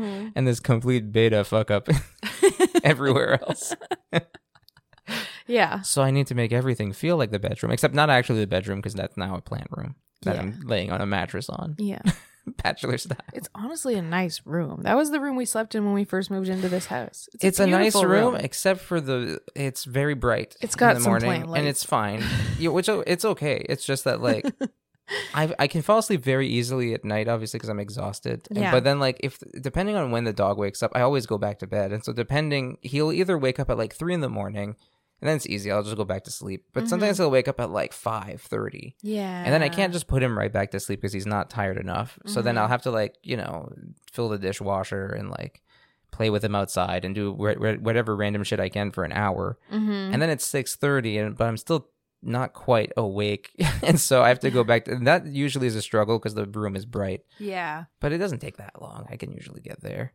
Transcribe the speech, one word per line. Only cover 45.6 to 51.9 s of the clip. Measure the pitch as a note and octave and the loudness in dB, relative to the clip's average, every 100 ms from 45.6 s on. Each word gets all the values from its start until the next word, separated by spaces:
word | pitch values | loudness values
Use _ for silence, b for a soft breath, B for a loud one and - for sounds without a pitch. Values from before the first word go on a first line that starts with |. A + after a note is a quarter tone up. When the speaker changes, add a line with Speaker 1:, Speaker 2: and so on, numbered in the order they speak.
| b b b b b | b b b b b
Speaker 2:
play | - A2 | -2 2
with | G#2 | 2
him | G#2 | 0
outside | G2+ G2 - F2+ F#2 F2+ | 0 0 0 0 0 -2
and | G2 | -2
do | G2+ | -4
wh-, | G2 G#2 - | 0 0 2
wh-, | A2 G#2+ | 0 0
whatever | A2+ A#2 A2+ | 0 0 0
random | G#2 G#2 G#2 | 0 0 -2
shit | G2+ G#2 | -2 -2
I | F#2+ | 0
can | G#2 G2+ | -2 -4
for | F#2+ E2 | -2 -2
an | |
hour. | F#2+ G#2 F#2+ F#2 - _ | 0 0 0 -4 -6 _
Speaker 1:
Mm-hmm. | G#3+ G#3+ G3+ F#3+ | -2 -2 -2 -2
Speaker 2:
And | F#3+ | 0
then | E3 | 0
it's | D3+ - | 0 -2
six | C#3+ B2 - | -2 -4 -2
thirty, | C#3+ C#3 A2+ G#2+ | 0 2 0 -2
and, | G#2+ A2 | -2 0
but | A#2 | -2
I'm | A2 | -2
still | - D#3+ - | -2 -2 -2